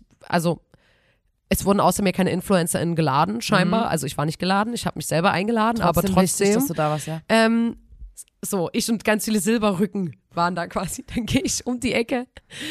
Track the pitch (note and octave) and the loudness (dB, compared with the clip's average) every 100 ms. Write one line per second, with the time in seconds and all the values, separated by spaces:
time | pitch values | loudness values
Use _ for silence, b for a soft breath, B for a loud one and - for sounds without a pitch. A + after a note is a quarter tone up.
0 | _ _ - F3 E3 - _ _ _ _ | _ _ -2 0 0 -4 _ _ _ _
1 | _ _ _ _ _ - F#3 G3+ D#3 F#3 | _ _ _ _ _ -2 2 4 4 2
2 | G3 - F3+ F3+ - F#3+ E3 - E3+ E3 | 0 2 0 0 0 0 0 -2 -2 0
3 | D#3 C3+ E3+ A3+ - G3+ F#3+ A3 - D#3+ | 0 2 0 -2 0 2 2 0 0 -2
4 | C#3 - D3+ - F3+ G3 A3 A#3+ E3+ - | -4 -4 -4 -4 -2 0 0 -4 -6 -6
5 | - D#3 F#3 D#3+ G3+ A#3 G#3+ A#3 F#3+ F3 | -2 0 2 0 0 0 0 2 2 2
6 | F#3+ F#3 F#3+ - G3 G#3+ C#4+ D#3+ D3+ D3+ | 2 4 2 2 2 2 0 0 0 0
7 | D#3 D#3+ - A3+ A3+ A3+ A#3 - _ - | -4 -10 2 4 4 4 0 -4 _ -20
8 | - - - _ - G3+ E3 A#3 - A3+ | -20 -18 -20 _ -4 -2 0 -2 -2 0
9 | - G#3+ - G#3+ F3 A#3 G#3 F3 G3+ G3+ | 0 0 0 0 2 2 2 0 -2 -2
10 | F3 - _ - F3 F3 F3 G#3 F3 - | -6 -8 _ -2 0 0 -4 -4 -6 -8
11 | - - G#3+ C4+ - - - B3 A#3 F#3 | -8 -6 -2 -2 0 -4 -4 -2 0 0
12 | A#3 B3+ B3+ - _ B D4+ | 0 -4 -6 -16 _ B -12